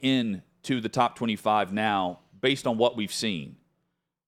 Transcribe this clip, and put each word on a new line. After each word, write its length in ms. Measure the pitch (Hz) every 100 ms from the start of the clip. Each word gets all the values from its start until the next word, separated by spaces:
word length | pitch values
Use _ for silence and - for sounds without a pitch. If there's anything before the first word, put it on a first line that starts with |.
in 400 | 131 131 113 95 - _
to 160 | - 127
the 100 | 110
top 260 | 131 120 -
twenty-five 580 | 117 107 110 107 92
now 460 | 101 110 101 90 87 _ 95
based 260 | 135 139 131
on 100 | 113
what 180 | 120 120
we've 160 | 104
seen? 440 | - 113 87 67 - _ _ _ _ _ _